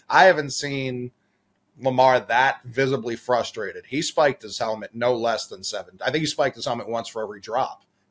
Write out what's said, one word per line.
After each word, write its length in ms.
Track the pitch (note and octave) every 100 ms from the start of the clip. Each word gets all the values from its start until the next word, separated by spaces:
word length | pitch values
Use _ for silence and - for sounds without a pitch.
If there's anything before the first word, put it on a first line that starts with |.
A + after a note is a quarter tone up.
| -
I 160 | D3 F#3
haven't 240 | D3+ C#3+
seen 600 | - C#3+ C#3 C3 B2 B2+ - _ _ _ _ _ -
Lamar 400 | C3 B2+ C3 B2+
that 420 | G2+ A#2+ C3+ - B2
visibly 500 | B2+ C3+ C3 A#2 A#2
frustrated. 680 | - A#2+ - A2+ F#2+ F2+ -
He 140 | C#3
spiked 400 | E3+ - D3 B2+
his 160 | G#2+ -
helmet 320 | A2+ A2 G2+
no 200 | A#2 B2 A#2+
less 320 | A#2 G#2+ -
than 160 | G2
seven. 360 | F#2+ G2+ - F#2
I 60 | C3
think 100 | D3+
he 40 | D3+
spiked 300 | - C#3 A#2
his 80 | C3+
helmet 240 | A#2 G#2
once 180 | A#2 G2+
for 140 | A2+
every 160 | G#2 G#2
drop. 440 | G#2+ A#2+ B2 - _ _ _